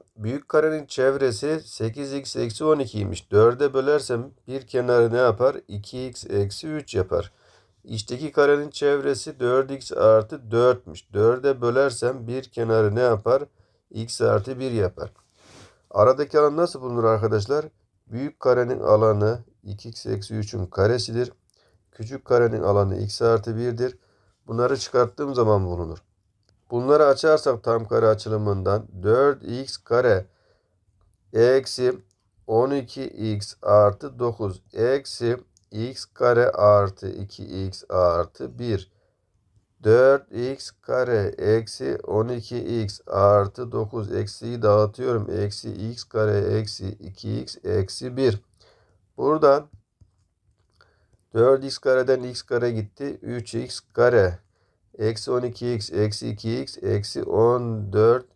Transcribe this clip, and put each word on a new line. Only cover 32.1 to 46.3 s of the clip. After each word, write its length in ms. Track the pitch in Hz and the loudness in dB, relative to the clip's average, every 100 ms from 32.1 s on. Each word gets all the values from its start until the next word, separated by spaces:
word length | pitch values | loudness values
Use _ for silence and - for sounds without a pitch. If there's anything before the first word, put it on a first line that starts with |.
| _ _ _ - | _ _ _ -2
on 240 | 110 131 | 0 0
iki 340 | 139 120 139 | -2 -6 -12
x 500 | 131 - 110 104 104 - | -12 -8 -6 -6 -8 -6
artı 560 | - 104 104 101 147 123 | 4 6 6 2 -10 -4
dokuz 440 | 120 117 101 90 _ | -4 -4 -8 -8 _
eksi 640 | - 117 139 - - 120 120 - _ _ | -2 0 0 -4 -4 -4 -4 -8 _ _
x 340 | 107 120 - | -10 -10 -10
kare 460 | - - 123 120 123 | -14 0 2 4 2
artı 600 | - 104 104 98 - 95 | 4 6 6 4 -4 -10
iki 560 | 92 101 - - 92 95 | -10 -12 -14 -12 -8 -8
x 180 | - - | -10 -4
artı 720 | 92 87 85 85 - 131 120 | 2 2 2 -4 -8 -12 -10
bir. 340 | 120 98 - _ _ _ _ _ _ _ _ _ | -6 -6 -6 _ _ _ _ _ _ _ _ _
Dört 480 | 104 117 131 139 - | 4 6 6 4 -2
x 380 | 113 123 139 - | -8 -8 -8 -14
kare 640 | _ - 123 127 113 98 - | _ -6 -2 0 0 0 -2
eksi 600 | 98 113 110 - 131 143 - | 0 0 0 -8 -8 -6 -4
on 220 | 104 117 | -2 -2
iki 540 | 123 - 120 85 117 | -6 -8 -8 -4 -4
x 180 | 101 - - | -4 -8 -4
artı 640 | 98 101 104 98 - 123 | 4 6 6 2 -6 -6
dokuz 400 | 113 107 117 101 | -6 -6 -6 -6
eksiği 500 | 98 104 - 117 120 | -4 -6 -8 -10 -2
dağıtıyorum. 680 | 110 107 107 - 127 117 - | 4 4 2 -2 -4 -2 -2
Eksi 420 | 101 101 - 107 | -4 -4 -6 -12
x 320 | 101 110 117 | -10 -10 -10
kare 340 | - 110 107 | -6 -2 0